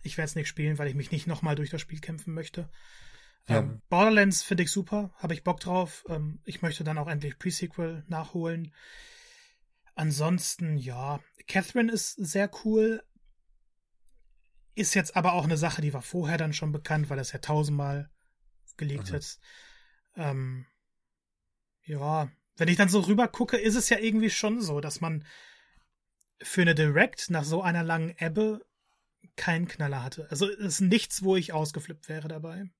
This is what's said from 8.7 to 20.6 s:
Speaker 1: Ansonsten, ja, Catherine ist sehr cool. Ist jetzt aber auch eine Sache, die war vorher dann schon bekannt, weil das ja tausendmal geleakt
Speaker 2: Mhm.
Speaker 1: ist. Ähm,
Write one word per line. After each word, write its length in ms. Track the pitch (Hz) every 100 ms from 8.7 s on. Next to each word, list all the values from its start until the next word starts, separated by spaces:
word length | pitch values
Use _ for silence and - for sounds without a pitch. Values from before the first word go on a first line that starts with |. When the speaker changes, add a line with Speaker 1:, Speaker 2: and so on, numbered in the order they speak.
| _ - - - - - - _ _ _ _ _
Speaker 1:
Ansonsten, 840 | - 156 143 156 180 - - 170 151
ja, 420 | 127 123 135 147 _ - -
Catherine 440 | 190 - 247 233
ist 200 | 226 -
sehr 360 | - 175 196 202 -
cool. 380 | 214 220 220 220 - _ _ _ _ _ _ _ _ _ - - _ _ _ _ _
Ist 180 | - 208
jetzt 220 | 196 165
aber 180 | 185 175
auch 100 | 175
eine 140 | 151 156
Sache, 240 | 160 -
die 120 | 147
war 80 | 143
vorher 360 | - 180 156 165
dann 160 | 156
schon 180 | 147 156
bekannt, 380 | 147 - 156 147
weil 80 | 135
das 140 | 131
ja 60 | -
tausendmal 680 | - 151 151 143 143 143 143 _ _ _ _ _ - -
geleakt 320 | 151 139 95
Speaker 2:
Mhm. 60 |
Speaker 1:
ist. 240 | 90 - - - - - - _ _ _
Ähm, 500 | - 151 135 131 127